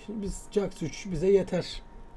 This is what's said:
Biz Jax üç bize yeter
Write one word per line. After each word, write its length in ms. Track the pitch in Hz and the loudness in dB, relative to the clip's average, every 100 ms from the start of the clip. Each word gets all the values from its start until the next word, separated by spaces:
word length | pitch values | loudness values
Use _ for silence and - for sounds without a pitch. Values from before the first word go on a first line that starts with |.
| - | -10
Biz 340 | 220 196 180 - | -6 -4 -6 -2
Jax 320 | 208 190 - | 0 0 -2
üç 240 | 160 - 202 | -6 -6 -6
bize 180 | 175 185 | 0 6
yeter 520 | 196 180 180 - - - - - | 6 6 0 0 -6 -12 -16 -16